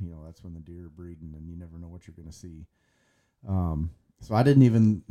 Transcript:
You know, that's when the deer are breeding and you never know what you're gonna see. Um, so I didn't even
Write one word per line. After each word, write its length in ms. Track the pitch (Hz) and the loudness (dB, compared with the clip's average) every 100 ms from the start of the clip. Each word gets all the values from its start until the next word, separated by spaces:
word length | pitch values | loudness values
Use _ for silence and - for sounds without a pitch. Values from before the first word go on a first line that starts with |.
You 80 | 87 | -12
know, 120 | 80 80 | -12 -18
that's 180 | - | -20
when 80 | 92 | -18
the 80 | 82 | -18
deer 240 | 80 87 85 | -18 -18 -20
are 40 | |
breeding 420 | 78 87 82 80 | -18 -18 -16 -18
and 140 | 76 80 | -16 -16
you 80 | 85 | -16
never 220 | 85 82 | -16 -16
know 100 | 85 | -18
what 180 | 87 - | -18 -20
you're 80 | 85 | -20
gonna 140 | 82 | -20
see. 340 | - 90 80 80 _ _ _ _ _ _ _ 104 | -18 -18 -18 -20 _ _ _ _ _ _ _ -4
Um, 420 | 95 87 78 82 - _ _ | -2 0 -2 -4 -8 _ _
so 140 | - | -2
I 80 | 110 | 2
didn't 220 | 135 139 | 6 8
even 380 | 123 113 110 104 - | 8 6 4 2 -6